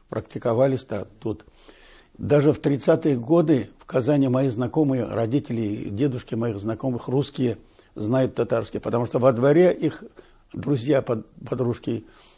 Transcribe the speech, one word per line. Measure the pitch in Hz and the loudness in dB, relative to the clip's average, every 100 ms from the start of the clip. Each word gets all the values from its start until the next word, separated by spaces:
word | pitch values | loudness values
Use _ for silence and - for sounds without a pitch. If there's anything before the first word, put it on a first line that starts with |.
| _ | _
практиковались | 113 - - 123 113 135 135 | -8 -8 -6 -2 2 2 0
та-, | - 104 - - | -4 -8 -10 -10
тут. | 120 104 - _ - - - - _ - | -8 -8 -12 _ -20 -20 -20 -20 _ -12
Даже | 98 147 143 | 2 4 4
в | 131 | 2
тридцатые | 151 139 - 165 165 127 | 0 0 2 2 2 0
годы | 117 165 160 139 95 - | 2 2 4 2 0 -12
в | - | -4
Казани | 139 120 147 135 | -2 2 2 2
мои | 127 139 | 2 0
знакомые, | 113 123 156 147 131 107 | -2 -2 0 0 0 -2
родители, | 101 113 135 - 113 107 107 - | -2 0 -2 -2 -4 -4 -4 -6
дедушки | 101 143 123 - 113 | -2 -2 -2 -6 -4
моих | 117 101 | -4 -4
знакомых, | 104 113 135 120 - | -6 -4 -4 -6 -2
русские, | 131 135 - 123 110 - _ _ - | -2 -2 -2 -2 -2 -10 _ _ -8
знают | 104 131 127 - | -2 0 0 -2
татарский, | 117 117 104 107 | -2 -2 -2 -8
потому | - 117 120 | -4 -2 -2
что | 135 | 2
во | 127 | 2
дворе | 120 135 156 180 | 4 4 6 6
их | - 165 - 226 - _ _ _ | 4 -2 -4 -14 -20 _ _ _
друзья, | - - 139 123 135 | -8 -2 -2 2 0
под-, | 123 113 - - - | 0 -4 -6 -18 -8
подружки | 127 120 113 - 113 - - - | -4 -2 -2 -4 -6 -8 -20 -20